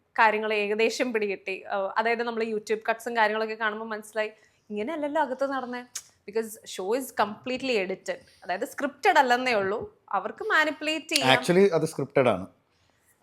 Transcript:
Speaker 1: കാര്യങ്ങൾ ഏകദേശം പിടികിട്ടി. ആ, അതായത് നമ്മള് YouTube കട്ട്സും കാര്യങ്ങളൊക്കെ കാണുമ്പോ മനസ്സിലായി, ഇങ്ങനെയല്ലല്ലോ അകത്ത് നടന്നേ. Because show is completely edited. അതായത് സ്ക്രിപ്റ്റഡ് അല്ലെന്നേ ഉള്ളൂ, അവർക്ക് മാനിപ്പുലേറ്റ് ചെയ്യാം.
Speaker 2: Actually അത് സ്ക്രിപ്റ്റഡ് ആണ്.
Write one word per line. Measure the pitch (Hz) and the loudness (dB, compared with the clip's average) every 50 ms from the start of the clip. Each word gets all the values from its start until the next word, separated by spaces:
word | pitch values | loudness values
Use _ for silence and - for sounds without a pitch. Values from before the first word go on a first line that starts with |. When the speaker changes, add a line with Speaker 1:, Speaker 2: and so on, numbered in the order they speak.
| _ _ _ - | _ _ _ 4
Speaker 1:
കാര്യങ്ങൾ | 233 220 208 214 220 214 220 | 6 6 6 4 0 0 0
ഏകദേശം | 208 208 202 214 214 226 226 226 - 262 254 226 | 0 0 0 2 2 2 2 2 0 -2 -2 0
പിടികിട്ടി. | 226 208 202 190 185 - - 190 - - | -2 -2 -2 -2 -4 -6 -8 -10 -8 -8
ആ, | - - 202 196 190 - - | -6 -4 -2 -2 -2 -2 0
അതായത് | 226 226 233 226 240 | 0 2 0 0 -2
നമ്മള് | 240 233 220 226 | -4 -2 -2 -4
YouTube | 226 220 208 214 - 220 214 - - | -2 -4 -4 -4 -4 -4 -2 0 -2
കട്ട്സും | 226 226 - 247 240 233 | -2 -2 -4 -4 0 2
കാര്യങ്ങളൊക്കെ | 214 208 214 220 220 220 220 | 2 2 2 0 -2 -4 -4
കാണുമ്പോ | 220 233 214 214 220 226 | -4 -4 -4 -4 -4 -6
മനസ്സിലായി, | 226 220 208 214 - - 220 214 214 214 - _ _ _ _ _ - | -8 -8 -10 -10 -6 -6 -4 -4 -4 -8 -14 _ _ _ _ _ -10
ഇങ്ങനെയല്ലല്ലോ | 214 208 214 262 330 311 285 294 285 320 | -8 -6 -4 -4 -4 -4 -4 -2 0 0
അകത്ത് | 294 247 254 254 277 269 | 0 0 -2 -2 -4 -4
നടന്നേ. | 277 262 254 240 247 247 247 - - - - - _ _ _ - | -2 -4 -6 -6 -8 -10 -12 -12 -14 -14 -14 -16 _ _ _ -6
Because | 196 226 226 214 | -4 -4 -4 -4
show | 208 - - - - - 185 190 226 277 | -8 -14 -16 -12 -10 -6 -4 -2 -2 -2
is | 262 240 - - 208 | -4 -4 -2 -2 -2
completely | 202 214 - - 247 254 254 269 262 247 208 185 | -2 -2 -6 -8 -6 -6 -4 -2 -2 0 0 0
edited. | 185 190 185 - - 175 - - _ _ _ - | -2 -4 -6 -8 -8 -10 -10 -12 _ _ _ -8
അതായത് | - 175 190 226 | -6 -6 -4 -6
സ്ക്രിപ്റ്റഡ് | - - - 262 277 - - - 415 359 311 | -8 -6 -6 -6 -6 -6 0 2 4 6 6
അല്ലെന്നേ | 277 247 240 247 254 254 240 | 6 6 4 2 2 2 2
ഉള്ളൂ, | 202 196 190 202 - 415 415 - _ _ - | 2 2 0 -2 -4 -6 -10 -14 _ _ -6
അവർക്ക് | 214 196 180 220 - - - | -4 -4 -4 -4 -8 -8 -4
മാനിപ്പുലേറ്റ് | 440 381 320 311 311 285 - 302 302 311 320 311 | 0 2 2 2 2 0 -2 -4 -4 -4 -4 -4
ചെയ്യാം. | - - 294 - 131 131 123 | -2 0 2 4 4 4 4
Speaker 2:
Actually | 254 - 175 185 202 196 165 | 4 4 4 6 6 4 4
അത് | 160 156 | 2 0
സ്ക്രിപ്റ്റഡ് | 156 - - 139 127 - 143 131 120 | -2 -4 -6 -8 0 2 2 4 4
ആണ്. | 104 90 92 - _ _ _ _ _ _ _ _ _ _ _ _ _ _ | 2 2 -2 -10 _ _ _ _ _ _ _ _ _ _ _ _ _ _